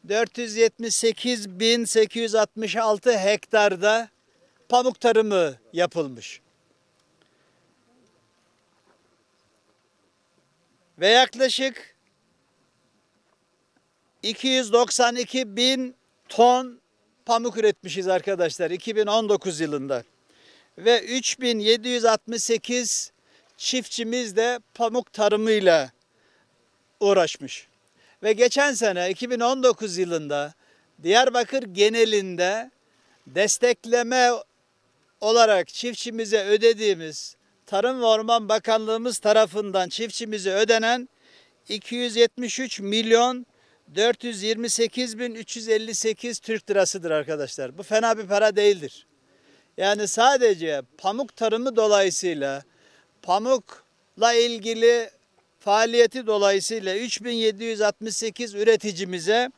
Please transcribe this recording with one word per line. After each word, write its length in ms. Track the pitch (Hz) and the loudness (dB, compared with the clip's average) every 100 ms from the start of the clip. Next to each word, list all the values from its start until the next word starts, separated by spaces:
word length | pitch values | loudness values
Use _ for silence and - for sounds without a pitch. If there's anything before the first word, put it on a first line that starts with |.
| 165 | -2
dört 280 | 208 233 - | -2 -2 -6
yüz 180 | 240 214 | -8 0
yetmiş 400 | 226 - 226 - | 0 0 -6 -2
sekiz 640 | 226 - 247 240 202 180 | -2 -2 -4 -4 -8 -2
bin 260 | 226 233 226 | 2 2 2
sekiz 360 | 226 214 233 | 2 0 0
yüz 140 | 226 220 | 0 0
altmış 400 | 208 214 214 208 | 0 -4 -6 -2
altı 420 | 220 208 247 220 | 0 2 2 2
hektarda 920 | 190 214 - 214 208 180 208 220 226 _ _ _ _ _ _ | 0 -2 0 2 2 2 0 0 -4 _ _ _ _ _ _
pamuk 320 | 240 247 - | 2 2 0
tarımı 520 | 240 220 220 196 160 127 _ | 2 2 2 0 0 -4 _
yapılmış. 680 | 165 175 170 143 120 - - _ _ _ _ _ _ _ _ _ _ _ _ _ _ _ 247 _ _ _ _ _ _ _ _ _ _ _ _ _ _ _ _ _ _ _ _ _ _ _ _ _ _ _ _ _ - | -2 -2 -2 -6 -8 -18 -20 _ _ _ _ _ _ _ _ _ _ _ _ _ _ _ _ _ _ _ _ _ _ _ _ _ _ _ _ _ _ _ _ _ _ _ _ _ _ _ _ _ _ _ _ _ -2
Ve 80 | 185 | 4
yaklaşık 880 | 240 254 233 262 - 262 233 - _ _ _ _ _ _ _ _ _ _ _ _ _ _ _ _ _ _ _ _ _ _ _ | 4 4 0 -2 0 -4 -6 -20 _ _ _ _ _ _ _ _ _ _ _ _ _ _ _ _ _ _ _ _ _ _ _
iki 240 | 208 214 262 | -8 -4 0
yüz 260 | 262 233 | 0 2
doksan 420 | 233 240 - 240 240 | 2 2 2 0 0
iki 400 | 240 254 233 196 | -4 -4 -4 0
bin 400 | 254 262 254 - _ _ _ | 0 0 -4 -12 _ _ _
ton 500 | - 240 247 254 240 _ _ _ _ - | 4 4 4 -2 -14 _ _ _ _ -2
pamuk 320 | 233 240 208 | -2 -2 0
üretmişiz 500 | 214 - 190 160 185 | 0 0 -8 -6 -2
arkadaşlar 640 | 185 185 190 170 - 165 | -2 -2 -2 -2 -2 -6
iki 240 | 175 - 214 | -4 -4 -2
bin 120 | 208 | 0
on 220 | 220 214 | 0 2
dokuz 300 | 202 190 151 | -2 -2 -4
yılında. 440 | 160 147 135 127 - _ _ _ _ _ _ - | -4 -4 -4 -6 -8 _ _ _ _ _ _ -2
Ve 280 | 202 233 220 | 2 2 0
üç 340 | 254 - - | -6 -4 -4
bin 200 | 254 226 | -2 0
yedi 300 | 214 233 240 | 2 0 0
yüz 160 | 247 226 | 0 2
altmış 380 | 220 - 226 | 0 -4 -8
sekiz 680 | - 226 - 247 233 - - _ _ _ _ _ | -2 -4 -2 -4 -4 -6 -8 _ _ _ _ _
çiftçimiz 760 | - 254 - - 226 247 226 190 | -6 -6 -6 -8 -6 -6 -4 -2
de 240 | 233 247 _ | 0 -2 _
pamuk 400 | - 226 240 - | -4 -2 -2 -6
tarımıyla 800 | - 208 214 220 214 190 160 131 _ _ _ _ _ _ _ _ _ _ _ | 0 2 2 2 4 6 4 0 _ _ _ _ _ _ _ _ _ _ _
uğraşmış. 680 | 202 190 160 - 139 - _ _ _ _ _ _ | 2 4 2 -2 -14 -14 _ _ _ _ _ _
Ve 100 | 208 | -2
geçen 400 | 214 240 269 285 | 2 2 4 0
sene 360 | 233 226 180 180 | 0 -2 0 -4
iki 200 | 180 247 | -4 -6
bin 100 | 247 | -2
on 240 | 233 269 | 0 2
dokuz 340 | 254 - 214 175 | 2 2 -6 -4
yılında 560 | 175 170 147 143 147 _ _ _ _ _ | -4 -4 -4 -6 -6 _ _ _ _ _
Diyarbakır 600 | 160 208 262 240 233 269 | 2 4 4 2 -2 -4
genelinde 1080 | 233 180 208 226 226 208 190 175 180 214 254 _ _ _ _ _ - | -6 2 2 4 2 2 -2 -2 -2 -2 -8 _ _ _ _ _ -8
destekleme 1040 | 139 202 - 240 240 226 240 233 254 247 240 - _ _ _ _ _ _ _ | -2 0 2 0 0 0 -2 0 2 2 2 -8 _ _ _ _ _ _ _
olarak 460 | 214 233 226 196 170 | 2 4 6 4 0
çiftçimize 800 | - 240 220 240 226 214 214 196 | -8 -8 -8 -10 -8 -2 -2 2
ödediğimiz, 880 | 214 226 214 214 175 160 147 - _ _ _ - | 4 4 2 -2 -2 -6 -14 -18 _ _ _ -6
Tarım 360 | 196 233 262 | -2 -2 0
ve 40 | 226 | 2
Orman 440 | 220 220 233 202 | 2 2 0 2
Bakanlığımız 680 | 220 - 220 220 226 240 226 | -2 0 -2 -2 -4 -4 -2
tarafından 720 | 214 214 214 196 208 185 180 | 2 4 4 -2 -4 -2 -4
çiftçimize 640 | - 226 - 226 214 185 | -6 -8 -8 -8 -6 -2
ödenen 560 | 196 220 226 226 247 254 _ _ _ _ _ - | 0 2 2 2 -2 -4 _ _ _ _ _ -12
iki 260 | 214 - 240 | -12 -8 -6
yüz 200 | 247 220 | -4 2
yetmiş 440 | 233 - 240 - | 2 2 -8 -6
üç 200 | 262 - | -8 -8
milyon 680 | 196 220 220 226 247 254 240 _ _ _ _ 151 | -4 -2 4 4 4 0 -12 _ _ _ _ 0
dört 280 | 226 240 | 0 0
yüz 200 | 240 208 | -8 -6
yirmi 260 | 208 226 233 | -4 -4 -4
sekiz 500 | - 233 254 254 220 | -2 -2 -2 -8 -6
bin 160 | 247 226 | -10 -10
üç 220 | - 240 | -14 -12
yüz 120 | 220 | -2
elli 260 | 214 220 208 | -2 -2 -6
sekiz 440 | 220 214 240 220 | -4 -4 -8 -10
Türk 300 | - 220 - | -8 -8 -2
lirasıdır 420 | 196 185 196 165 | 0 0 -2 -4
arkadaşlar. 680 | 156 143 151 135 - 131 147 | -4 -4 -6 -8 -8 -12 -12
Bu 60 | |
fena 340 | 202 220 226 220 | -2 0 0 -2
bir 100 | 190 | 0
para 280 | 202 214 202 | 2 2 4
değildir. 500 | 208 190 143 - _ _ _ _ _ _ _ - | 2 2 -4 -14 _ _ _ _ _ _ _ -4
Yani 300 | 190 208 208 | -2 0 -2
sadece 760 | - 247 277 233 185 160 143 123 _ | 2 4 4 2 2 -2 -6 -8 _
pamuk 380 | 190 226 277 - | -6 -4 -8 -4
tarımı 400 | 226 220 262 226 | -2 -2 -2 0
dolayısıyla, 880 | 214 202 196 160 180 156 139 139 - _ _ _ _ _ | 4 4 2 0 -4 -4 -6 -8 -14 _ _ _ _ _
pamukla 1120 | - 190 233 262 - - _ _ _ - 233 | -2 -2 2 -2 -2 -20 _ _ _ 0 2
ilgili 760 | 233 240 233 214 226 233 240 220 _ _ _ _ _ | 4 0 -2 -6 2 4 4 -2 _ _ _ _ _
faaliyeti 680 | - 208 233 233 226 254 220 | 0 2 2 4 4 2 -2
dolayısıyla 680 | 208 202 196 - 226 190 196 | 2 4 2 -2 -6 -6 -6
üç 260 | 240 - | -6 -8
bin 80 | 233 | -6
yedi 320 | 233 220 202 | 0 -2 -2
yüz 180 | 226 214 | -8 -2
altmış 340 | 208 - 220 196 | -2 -2 -10 -6
sekiz 400 | 226 196 240 202 | -8 -8 -10 0
üreticimize 960 | 214 220 214 170 196 180 165 220 247 | 2 2 0 -6 -8 -6 0 0 0